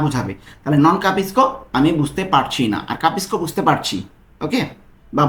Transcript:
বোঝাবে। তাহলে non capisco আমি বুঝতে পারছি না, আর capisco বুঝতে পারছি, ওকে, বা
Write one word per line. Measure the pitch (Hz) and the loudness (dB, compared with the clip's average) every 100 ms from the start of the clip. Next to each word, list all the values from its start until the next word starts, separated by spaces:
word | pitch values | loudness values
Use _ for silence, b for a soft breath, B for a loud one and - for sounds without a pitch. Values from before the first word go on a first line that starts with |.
বোঝাবে। | 147 123 95 101 B B | 2 -2 -4 -8 B B
তাহলে | - 147 | 0 4
non | 160 170 | 4 4
capisco | 190 196 190 254 269 - - - | 0 0 0 2 2 0 -6 0
আমি | 156 160 | 2 2
বুঝতে | 135 - 185 | -2 -2 0
পারছি | 139 127 - 113 | 0 0 -2 -2
না, | 98 - | -2 -6
আর | 117 | -2
capisco | 160 202 - 190 | -2 -2 -6 -6
বুঝতে | 160 - 160 | -4 -2 0
পারছি, | 143 - 95 95 _ _ - | 0 -2 -8 -10 _ _ -10
ওকে, | 151 254 170 - - _ - | -4 -4 -4 -10 -20 _ -6
বা | 143 | 0